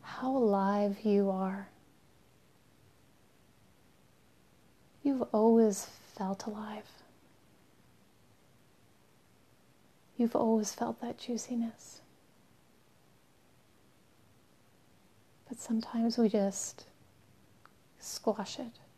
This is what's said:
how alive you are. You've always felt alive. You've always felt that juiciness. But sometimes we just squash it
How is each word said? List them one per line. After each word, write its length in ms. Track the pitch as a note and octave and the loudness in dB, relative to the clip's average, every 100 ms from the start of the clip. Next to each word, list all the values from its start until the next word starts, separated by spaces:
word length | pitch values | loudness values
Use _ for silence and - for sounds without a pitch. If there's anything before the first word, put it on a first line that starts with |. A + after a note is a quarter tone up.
how 340 | - - B3+ | -14 -8 -2
alive 640 | C4+ A3+ G3 G3 G#3 G#3 G3+ | 2 4 4 2 2 0 0
you 260 | A3 G3+ G3 | 2 4 4
are. 400 | F#3+ F#3+ G3 G3 - - - _ _ _ _ _ _ _ - - _ _ _ _ _ _ _ _ _ _ _ _ _ _ _ _ _ _ _ - _ | 0 -2 -4 -10 -20 -20 -20 _ _ _ _ _ _ _ -20 -20 _ _ _ _ _ _ _ _ _ _ _ _ _ _ _ _ _ _ _ -20 _
You've 200 | C#4+ C4 A#3 | -2 0 0
always 560 | A3 A3 A3+ A3 G3+ - - - - | 4 6 8 6 2 -8 -16 -20 -8
felt 300 | F#3+ G3 - | -6 -6 -8
alive. 400 | G#3 G#3+ G#3+ - - - - _ _ _ _ _ _ _ _ _ _ _ _ _ _ _ _ _ _ _ _ _ _ _ _ _ _ _ _ _ - | -10 -12 -14 -16 -20 -20 -20 _ _ _ _ _ _ _ _ _ _ _ _ _ _ _ _ _ _ _ _ _ _ _ _ _ _ _ _ _ -2
You've 180 | A#3 | 0
always 380 | - A3+ A3+ G#3+ | 2 2 2 0
felt 280 | - A#3 A#3 | -4 -6 -6
that 160 | A#3+ A#3 | -10 -10
juiciness. 840 | - A#3 - A#3+ A#3 - - - - _ _ _ _ _ _ _ _ _ _ _ _ _ _ _ _ _ _ _ _ _ _ - _ _ _ _ _ _ _ _ _ _ - | -8 -8 -4 -4 -4 -8 -20 -20 -20 _ _ _ _ _ _ _ _ _ _ _ _ _ _ _ _ _ _ _ _ _ _ -20 _ _ _ _ _ _ _ _ _ _ -18
But 120 | A#3 | -16
sometimes 580 | - A3+ - A#3 A#3 A#3 | -4 -4 -2 0 0 4
we 100 | A3+ | 4
just 580 | G#3+ G3 F#3+ - - - - - - - - - - - - _ _ | 4 0 -2 -10 -12 -20 -20 -20 -20 -20 -20 -20 -20 -20 -20 _ _
squash 580 | - - - G#3 F#3+ - | -14 -6 -4 -4 -6 -10
it 220 | B3 - - | -12 -14 -20